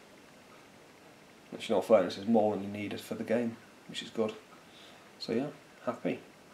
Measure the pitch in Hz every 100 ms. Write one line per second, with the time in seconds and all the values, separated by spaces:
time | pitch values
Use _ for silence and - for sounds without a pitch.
0 | - - - - - - - - - -
1 | - - - - - - - 101 - 107
2 | 87 95 104 113 107 95 101 104 104 95
3 | - 113 110 113 117 117 - - - -
4 | 113 - 107 - - - - - - -
5 | - - - 117 147 - - - - -
6 | - - - - -